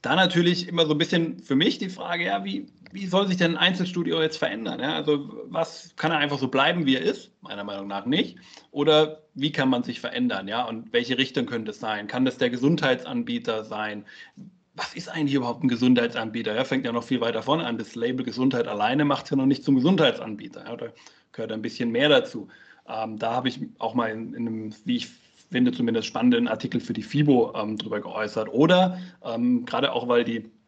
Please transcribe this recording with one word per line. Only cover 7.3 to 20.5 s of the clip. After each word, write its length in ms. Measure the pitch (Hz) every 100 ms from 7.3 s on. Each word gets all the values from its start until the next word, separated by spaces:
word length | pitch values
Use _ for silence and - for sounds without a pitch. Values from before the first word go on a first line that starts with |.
| _
Meiner 220 | - 101
Meinung 240 | 101 98 98
nach 180 | 98
nicht. 320 | 117 135 - - - - _
Oder 500 | 143 147 151 151 156 _
wie 180 | - 147
kann 160 | - 131
man 160 | 123
sich 160 | 123 -
verändern? 480 | - 123 123 98 95
Ja, 160 | 113
und 280 | 117 113 113
welche 260 | 120 120 123
Richtung 280 | 127 135 120
könnte 240 | 120 107
es 80 | -
sein? 300 | 113 104 104
Kann 160 | 127
das 140 | 131 120
der 120 | 123
Gesundheitsanbieter 1120 | 120 139 165 139 127 - 123 117 120 117 110
sein? 420 | 107 107 107 104 - - - - - _ _
Was 180 | - -
ist 140 | - -
eigentlich 260 | 165 143
überhaupt 280 | 139 120 117
ein 60 | 131
Gesundheitsanbieter? 880 | 120 127 123 117 120 110 117 110 107
Ja, 80 |
fängt 200 | 127 131
ja 60 | 127
noch 140 | 117
viel 160 | 117 127
weiter 240 | 113 110
vorne 200 | 113 160
an. 140 | 147 117
Das 160 | 107
Label 320 | 117 117 127 120
Gesundheit 400 | 110 131 127 117
alleine 380 | 104 107 135
macht's 260 | 147 135 -
ja 60 | 139
noch 100 | 131
nicht 160 | 127
zum 140 | - 135
Gesundheitsanbieter. 920 | 143 185 143 - 110 104 98